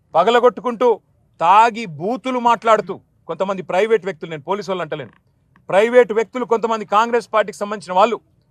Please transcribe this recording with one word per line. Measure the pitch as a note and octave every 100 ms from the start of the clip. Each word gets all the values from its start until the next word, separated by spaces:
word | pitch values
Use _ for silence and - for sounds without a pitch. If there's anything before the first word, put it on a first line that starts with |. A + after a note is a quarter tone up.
| _
పగలగొట్టుకుంటూ, | D#3 F#3 A#3+ B3 A#3+ G#3+ A3+ B3 G#3 _ _ _ _
తాగి | E3 G3+ A#3 A3 A3
బూతులు | C#3+ F#3 B3 C4 B3+
మాట్లాడుతూ, | A#3 A#3 A3+ G#3+ F#3+ D3+ _ _ -
కొంతమంది | E3 F#3+ F#3+
ప్రైవేట్ | F3 F3 A3 A3+ F3+
వ్యక్తులు, | D#3+ E3+
నేను | D#3
పోలీసు | D#3 G3+ F#3
వాళ్ళు | F#3 D#3
అంటలేను, | D#3 A2+ _ _ _ _ _ -
ప్రైవేట్ | F3+ A3+ B3 A#3+ G#3+
వ్యక్తులు, | A3 B3+ A3
కొంతమంది | A3+ A3+ A3+ G3+
కాంగ్రెస్ | G3+ A#3 A#3 -
పార్టీకి | A3 G#3 -
సంబంధించిన | G3+ G#3+ E3+ F3+
వాళ్ళు | A3+ G#3+ - _ _